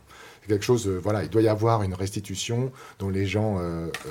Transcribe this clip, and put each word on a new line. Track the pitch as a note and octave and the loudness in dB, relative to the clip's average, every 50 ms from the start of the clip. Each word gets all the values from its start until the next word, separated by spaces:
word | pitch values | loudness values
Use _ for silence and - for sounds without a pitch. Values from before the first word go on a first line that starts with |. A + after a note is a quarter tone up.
| - - - - - - - - - | -14 -20 -20 -20 -20 -20 -20 -10 -4
C'est | - | 0
quelque | G#2+ G2 - | 0 2 4
chose, | - B2 A#2 F#2+ G2 | 4 2 2 2 0
euh, | F#2+ F2+ | -2 -2
voilà, | E2+ G2+ G#2+ G#2 E2+ | 0 0 0 0 0
il | D#2 | 0
doit | E2+ A2+ A2 | 2 4 4
y | |
avoir | A2 G#2+ G#2 G#2+ A#2 A2+ A2 G#2 | 4 4 4 4 4 4 4 2
une | F#2+ F#2 | 0 -2
restitution | F#2 G2 F#2+ - G#2+ G2+ - F#2+ F#2 - - A#2 A#2+ B2+ C3+ C3 - - - - - | -4 -4 -4 -4 -6 -8 -8 -8 -6 -4 -4 -2 -2 -2 -4 -6 -10 -18 -18 -12 -8
dont | G2 G2 | -4 -2
les | F#2+ F#2+ G2 | -2 0 0
gens, | F#2+ F#2 G#2+ G#2+ A2 G#2 F#2 | 0 0 0 0 0 0 0
euh, | F2 E2+ E2 E2 E2 E2 C#2+ - - D2+ | -2 -2 -4 -4 -6 -6 -8 -8 -8 -8